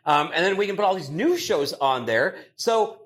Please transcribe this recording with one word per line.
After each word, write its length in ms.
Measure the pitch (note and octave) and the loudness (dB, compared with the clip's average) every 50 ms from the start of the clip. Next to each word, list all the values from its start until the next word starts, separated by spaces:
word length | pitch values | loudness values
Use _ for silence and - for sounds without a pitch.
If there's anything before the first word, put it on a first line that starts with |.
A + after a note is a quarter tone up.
| - | 0
Um, 240 | D#3 D3 D3 D3 - D3+ | 2 2 2 2 0 0
and 100 | D#3+ F3+ | 0 0
then 120 | G3 G3 | 0 0
we 100 | F#3+ G#3 | 0 -2
can 80 | G3 G3 | -2 -2
put 100 | G3 G#3 | 0 0
all 80 | F#3 F#3+ | 0 0
these 160 | F#3+ D3 C3+ | 0 -4 -6
new 260 | D3 E3+ B3+ E4+ F4+ | -4 -2 0 0 0
shows 360 | E4+ - - G3+ D3 C#3+ C#3 - | 0 -2 -2 0 0 0 -2 -2
on 320 | - C#3+ C3+ C3 B2 A#2 | 0 0 0 2 0 0
there. 300 | A2+ A2 A2+ C#3+ F#3 - - - - _ | 0 2 2 2 0 -2 -8 -18 -18 _
So 460 | - - A#3 A3+ A3 G#3 - - - - | -6 -2 0 2 2 0 0 -4 -12 -20